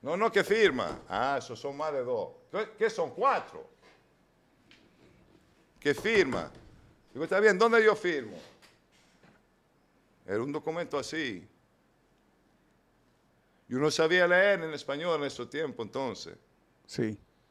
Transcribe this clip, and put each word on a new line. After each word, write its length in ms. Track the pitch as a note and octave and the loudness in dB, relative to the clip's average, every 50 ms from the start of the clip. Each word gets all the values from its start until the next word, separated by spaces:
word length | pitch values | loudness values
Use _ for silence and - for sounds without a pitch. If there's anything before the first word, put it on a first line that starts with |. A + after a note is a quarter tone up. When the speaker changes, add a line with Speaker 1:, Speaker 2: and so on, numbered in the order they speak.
Speaker 1:
"No, 160 | - C3+ D#3+ F#3 | -4 -4 -2 0
no, 140 | G#3+ A3+ | 0 2
que 120 | G#3+ G3 F3+ | 4 2 2
firma". 560 | - G3 A3+ A3 F#3 C#3+ B2+ G2+ D#2 D2 - - - | 4 4 6 6 4 4 4 -2 -2 -4 -6 -10 -6
"Ah, 300 | F2+ G2+ A#2+ C3+ C#3+ C3+ | -2 0 0 0 0 -2
esos 200 | A#2 - B2 A2 | -4 -6 -14 -8
son 180 | - C#3+ C#3 C#3+ | -8 -10 -6 -6
más 160 | D3+ D#3 D3 | -6 -4 -4
de 100 | C3+ B2 | -4 -2
dos". 260 | B2 B2+ A2 F#2+ - - - _ _ | -2 -2 -4 -4 -6 -10 -20 _ _
"¿Qué, 180 | - F#3+ G#3+ G#3+ - - | -6 -6 -6 -6 -4 -2
qué 120 | G#3+ A3 | -2 -2
son? 220 | G#3+ - E3+ C#3 | 0 -2 -4 -4
¿Cuatro?". 540 | - - G#3+ C4+ B3 - - - - D#2 - - _ _ _ - - _ _ _ _ _ _ _ _ _ _ _ _ _ _ _ - _ _ _ _ _ - _ _ _ _ _ _ _ _ _ _ _ _ _ _ _ | -2 0 2 2 2 2 -2 -6 -14 -16 -18 -18 _ _ _ -20 -20 _ _ _ _ _ _ _ _ _ _ _ _ _ _ _ -20 _ _ _ _ _ -20 _ _ _ _ _ _ _ _ _ _ _ _ _ _ _
"Que 140 | - D3 C#3+ | -2 0 0
firma". 580 | C#3+ - G#3+ A#3 G#3 F3 C3+ A#2 F#2+ E2 D2+ - - - - - - - - - _ _ _ _ | 0 0 2 4 4 4 4 0 -4 -6 -8 -12 -20 -20 -20 -20 -20 -20 -20 -20 _ _ _ _
Digo, 100 | C3 D#3 | -8 -6
"Está 160 | E3 F#3 F#3+ | -2 0 4
bien, 180 | G#3 A3 G3 F#3 | 4 4 6 6
¿dónde 260 | A3 A#3 A3+ A3+ A3 | 4 4 6 6 6
yo 120 | G#3+ G#3 | 6 4
firmo?". 420 | G#3+ - F3+ E3 C#3+ B2 G#2+ G#2+ E2+ - - - _ - - _ _ _ _ _ _ _ _ _ _ _ - _ _ _ _ _ _ _ _ _ _ _ _ _ _ _ _ _ _ _ | 4 0 -2 -2 -2 -6 -8 -14 -16 -18 -20 -20 _ -20 -20 _ _ _ _ _ _ _ _ _ _ _ -20 _ _ _ _ _ _ _ _ _ _ _ _ _ _ _ _ _ _ _
Era 160 | - G2 G#2+ | -6 -4 -4
un 100 | A#2+ C#3+ | -4 -4
documento 460 | C#3+ D3+ D3 D#3 D#3+ E3+ E3+ C#3 - C#3+ | -8 -8 -8 -6 -8 -8 -8 -6 -6 -6
así. 480 | B2+ - - D#3+ D#3 C3 G#2 F2+ G2 - _ _ _ _ _ _ _ _ _ _ _ _ _ _ _ _ _ _ _ _ _ _ _ _ _ _ _ _ _ _ _ _ _ _ _ _ _ _ _ _ _ _ _ _ | -6 -6 -6 -6 -6 -6 -6 -10 -14 -18 _ _ _ _ _ _ _ _ _ _ _ _ _ _ _ _ _ _ _ _ _ _ _ _ _ _ _ _ _ _ _ _ _ _ _ _ _ _ _ _ _ _ _ _
Yo 120 | B2 B2+ | -4 0
no 100 | D3 D#3 | 0 0
sabía 380 | D3 - D#3+ D#3+ F3 F3+ F3+ F3 | 2 2 2 4 4 4 4 6
leer 340 | F3 F3+ F#3+ G3+ G3+ F#3 E3 | 6 6 6 4 4 2 0
en 100 | D#3+ D3+ | -6 -8
español 460 | C#3 - - C#3+ C#3+ D#3+ F3 E3 D3+ | -8 -6 -6 -6 -4 -2 -2 -2 0
en 60 | C#3+ C#3 | -2 -4
ese 180 | C3 - B2 | -6 -8 -10
tiempo, 380 | A#2 - C#3+ D#3+ C#3+ B2 - A2+ | -8 -6 -6 -6 -6 -6 -8 -10
entonces. 520 | G2 - C3+ C3+ B2+ G2+ - - E2 E2+ - _ _ _ _ _ _ _ _ _ | -8 -6 -6 -6 -6 -6 -8 -12 -16 -16 -20 _ _ _ _ _ _ _ _ _
Speaker 2:
Sí. 320 | _ - - B2 A2 G#2+ - - _ _ _ _ _ | _ -4 -4 -2 -2 -4 -8 -14 _ _ _ _ _